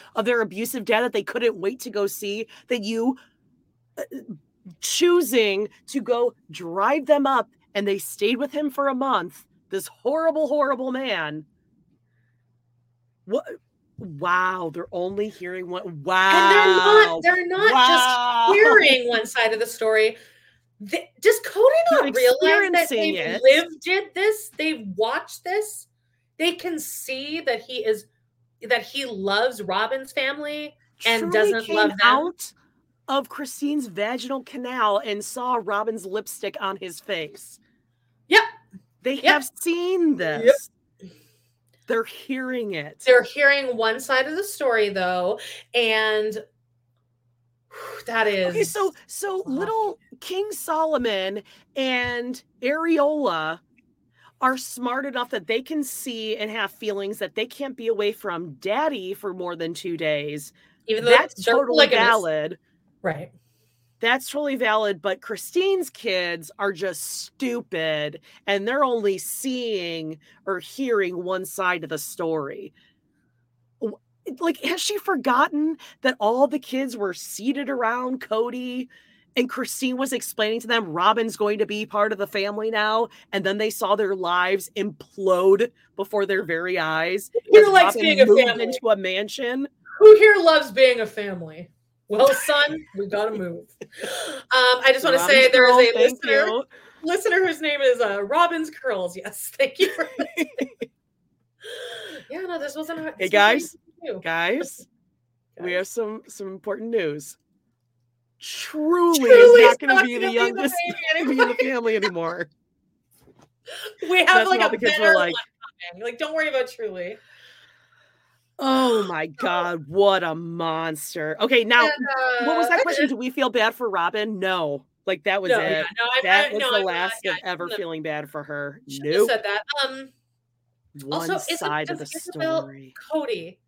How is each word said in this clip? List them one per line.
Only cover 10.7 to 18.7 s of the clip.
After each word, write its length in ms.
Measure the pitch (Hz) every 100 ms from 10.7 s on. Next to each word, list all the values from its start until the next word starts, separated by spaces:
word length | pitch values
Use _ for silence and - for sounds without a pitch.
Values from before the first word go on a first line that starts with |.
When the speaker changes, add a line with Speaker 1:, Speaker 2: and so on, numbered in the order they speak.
| 254 262
Speaker 1:
man. 540 | 254 262 185 151 156 156 _ _ _ _ _ _ _ _ _ _ _ _ _ _ _ _ _ -
What? 180 | 240 719 - _ _ _ -
Wow, 720 | 190 143 175 185 185 185 165
they're 140 | 165 -
only 380 | 175 185 202 214
hearing 400 | - 180 185 180
one. 140 | 180 196
Speaker 2:
And 80 | 156
they're 640 | 185 185 190 196 196 415 392
not, 400 | 381 370 427 415
Speaker 1:
Wow. 120 | 330
Speaker 2:
they're 240 | 339 370 349
not 260 | 381 427
Speaker 1:
Wow. 760 | 269 254 254 - 247 247 233 233
Speaker 2:
just 100 | 403
hearing 480 | 453